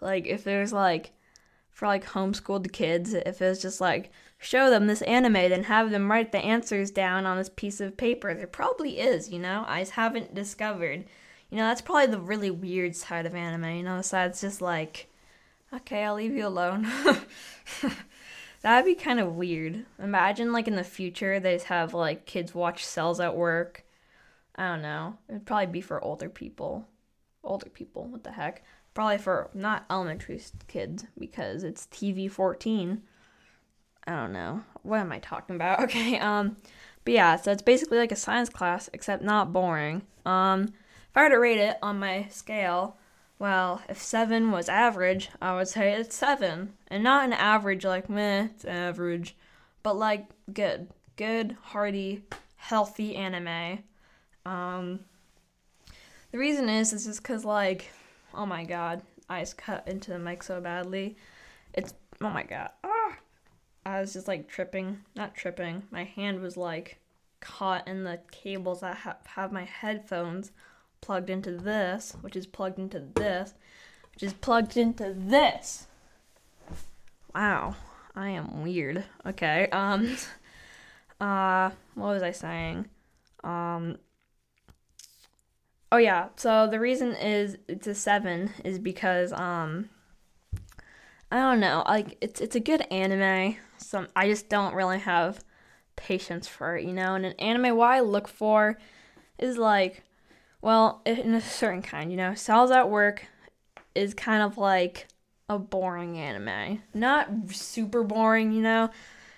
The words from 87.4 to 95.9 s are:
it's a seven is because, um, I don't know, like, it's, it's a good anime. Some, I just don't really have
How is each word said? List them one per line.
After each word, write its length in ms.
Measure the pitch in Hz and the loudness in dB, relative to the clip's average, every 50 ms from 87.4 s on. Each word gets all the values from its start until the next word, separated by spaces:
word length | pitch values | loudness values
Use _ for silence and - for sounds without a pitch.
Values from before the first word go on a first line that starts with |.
| 202 202 196 - _ - | 0 0 -4 -8 _ -10
it's 180 | 170 196 - | -10 -8 -6
a 80 | 214 202 | -6 -6
seven 560 | 202 - 214 202 208 202 185 175 170 185 202 - - - | -2 0 2 2 2 2 0 -4 -2 -4 -6 -6 -8 -6
is 160 | 185 190 185 | -6 -6 -4
because, 520 | 214 185 185 - - 185 185 180 180 180 - | -4 -6 -4 -2 0 2 2 2 2 0 -2
um, 580 | - 180 175 175 170 165 156 156 175 208 214 _ _ _ _ _ - _ _ _ _ _ _ - - - - - - - - - - - - - _ _ - | -4 -4 -4 -2 -4 -4 -4 -4 -6 -6 -8 _ _ _ _ _ -20 _ _ _ _ _ _ -12 -12 -12 -14 -20 -20 -20 -20 -20 -20 -20 -20 -20 _ _ -4
I 60 | - | 0
don't 240 | 247 262 269 254 226 | 2 4 6 6 6
know, 240 | 208 180 - 160 - | 6 4 4 2 4
like, 300 | - 202 214 214 - - - | 4 2 2 2 -2 -6 -8
it's, 200 | - 226 - - | -8 -8 -6 -6
it's 160 | - 226 - | -6 -2 -2
a 40 | 240 | -2
good 220 | 226 302 320 311 - - | 2 2 2 2 2 0
anime. 640 | - 190 190 190 190 196 196 190 190 190 185 196 220 - - - - - | -2 0 0 2 2 4 4 4 4 4 2 0 -2 -4 -10 -20 -20 -20
Some, 300 | - - - 196 180 - - | -12 -8 -6 -6 -6 -2 0
I 100 | 185 190 | 2 2
just 220 | 202 214 208 208 - | 4 2 0 0 0
don't 260 | 208 208 196 185 - | 0 0 0 0 0
really 240 | 190 190 185 185 190 | 0 0 0 0 0
have 460 | 196 196 175 170 170 175 208 - - _ _ _ _ _ - _ _ _ | 0 2 2 4 4 2 0 -4 -12 _ _ _ _ _ -20 _ _ _